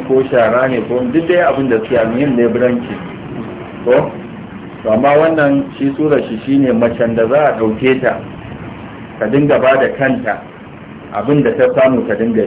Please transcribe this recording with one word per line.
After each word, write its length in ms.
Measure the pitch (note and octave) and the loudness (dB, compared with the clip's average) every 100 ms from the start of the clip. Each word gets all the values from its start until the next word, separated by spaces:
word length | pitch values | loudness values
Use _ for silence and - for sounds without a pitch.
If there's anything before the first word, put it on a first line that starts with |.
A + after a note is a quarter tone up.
ko 180 | B2+ C3 | 0 0
shara 440 | C3 B2 A2 B2 C3 | 2 2 4 2 2
ne, 120 | A#2+ | 0
ko 160 | G#2+ B2 | -2 -2
duk 280 | B2 D#3+ E3 | 0 0 2
dai 160 | F3 | 2
abin 240 | D#3+ C3+ C3 | 2 2 0
da 80 | A2 | 0
suke, 160 | - A#2+ | 2 0
almuhim 400 | A2+ A#2+ C#3+ A#2+ | 0 0 0 2
leburanci. 580 | A#2 A2 B2 A#2+ - G2 - - - - - - - - | 2 2 0 0 -4 -10 -10 -12 -12 -10 -10 -12 -14 -6
Ko? 280 | A#2+ C3 - - - - - - - - | 2 2 2 -8 -14 -14 -16 -16 -16 -8
To, 120 | A2 | 0
amma 200 | A2+ C#3 | 2 4
wannan 520 | D3 D#3+ D#3+ C#3+ C#3 C3+ - | 4 4 2 2 2 -2 -4
shi 160 | C#3 C3+ | -4 0
surar 240 | D3+ C3+ | 0 0
shi 160 | A2+ A2 | 0 -6
shine 280 | C3+ C#3 C3 | 0 2 4
macen 420 | A#2 A#2 A#2 A#2 A2+ | 2 0 0 0 0
da 80 | A2+ | 2
za 140 | D3 C#3+ | 2 2
a 40 | A2 | 0
ɗauke 420 | A2 G#2+ C3 C3 | -2 0 2 2
ta, 200 | A#2+ - - - - - - - - - - - | 0 -2 -10 -14 -14 -14 -14 -14 -16 -16 -16 -6
ta 80 | A2+ | 0
dinga 320 | C#3+ D3 B2+ | 2 2 2
ba 180 | B2+ C3+ | 2 2
da 120 | B2 - | 0 0
kanta, 440 | C3+ A2+ G#2+ F#2+ - - - - - - - | -2 0 -4 -6 -10 -20 -20 -20 -18 -18 -8
abin 280 | G#2 A2+ D3 | -6 0 2
da 100 | A#2 | 2
ta 200 | C3 B2+ | 2 2
samu 320 | B2+ C3 B2 A2 | 4 4 2 -2
ta 80 | |
dinga 300 | G#2 A#2 A2 | -2 0 0